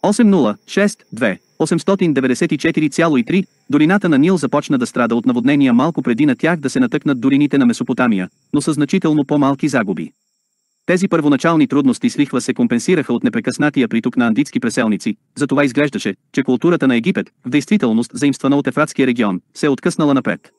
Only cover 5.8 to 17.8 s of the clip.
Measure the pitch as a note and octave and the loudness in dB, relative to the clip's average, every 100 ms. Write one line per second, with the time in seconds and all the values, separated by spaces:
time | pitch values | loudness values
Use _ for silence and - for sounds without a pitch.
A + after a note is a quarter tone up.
5.8 | D3+ E3 C3 A#2 D3 A#2+ D#3 E3+ C3+ C#3+ | 2 -2 -2 0 2 2 0 -2 -2 -2
6.8 | B2+ D3+ - C3 C3+ C#3 D3 C#3+ B2 A2+ | 0 0 -2 0 2 2 2 2 2 2
7.8 | A#2+ B2+ B2 G2+ F#2 _ _ D3 C#3+ D3+ | -4 0 0 0 -4 _ _ -4 -2 -2
8.8 | C#3+ F#3+ E3 D3+ C3+ D3 C#3 C#3 D3+ B2+ | 0 0 2 0 0 0 0 0 -2 -2
9.8 | G2+ F#2+ D#2 _ _ _ _ _ _ _ | -2 -6 -8 _ _ _ _ _ _ _
10.8 | - F3 F#3 E3 D3 C3+ F3 E3 C3+ C3+ | -2 0 2 0 2 2 2 2 2 2
11.8 | C3+ A#2 B2 - C#3+ B2+ - B2 A#2+ A#2+ | 0 0 -2 -2 -2 -2 -4 -2 0 0
12.8 | - F#3 C3 A#2+ A#2+ A2 A2 A#2 D3 C#3 | 0 0 0 -2 -2 -2 -4 -2 -2 0
13.8 | A#2 A2+ B2 B2+ A#2 A2 D3 B2+ A#2 B2 | 0 -2 -2 0 0 0 -2 -2 -4 -2
14.8 | A2+ G2+ - G#2 _ - C#3+ C#3 C#3+ B2 | -2 -2 -4 -8 _ -6 -4 -2 -2 0
15.8 | D3 - G#2+ G2 _ - B2+ B2+ F3 E3 | -2 -2 -6 -10 _ -4 -2 0 0 0
16.8 | C3+ A#2 A2+ A2 F2+ _ B2+ D3 - G#3+ | 0 0 0 -4 -6 _ -4 -4 0 0